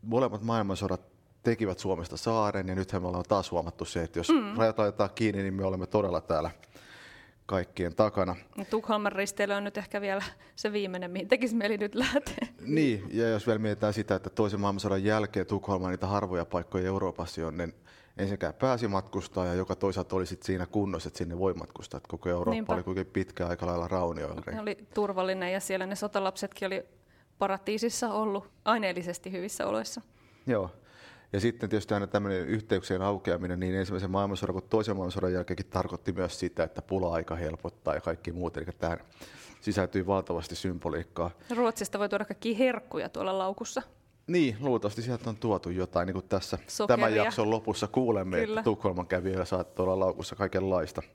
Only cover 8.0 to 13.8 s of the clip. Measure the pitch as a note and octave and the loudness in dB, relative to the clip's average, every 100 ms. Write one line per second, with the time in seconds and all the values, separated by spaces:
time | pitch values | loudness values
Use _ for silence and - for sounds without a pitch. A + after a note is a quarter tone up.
8 | G#2+ G2+ F#2 F2+ - - G3 A3 A3 G#3+ | 4 4 0 0 -8 -10 -2 -2 0 0
9 | G3+ G3 G3 G3 G3+ G3+ G3+ G3+ G3 G#3 | 0 0 -4 0 0 0 -2 -8 -6 -6
10 | G3+ G3 G3 - - - G#3+ G#3 G3 F3+ | -4 -4 -6 -12 -20 -6 -4 -2 -4 -4
11 | F3+ F3+ F#3 B3+ A#3+ A3+ G3+ G#3+ G#3 G#3 | -6 -6 2 2 4 2 0 0 -2 0
12 | C4 C#4 C#4+ - A#3 - - D3+ D3 G#2+ | 2 0 -2 -6 -8 -8 0 4 4 2
13 | F#2+ G#2+ A#2 A2 G#2+ A2 G#2+ G#2 | -2 0 2 2 2 2 2 2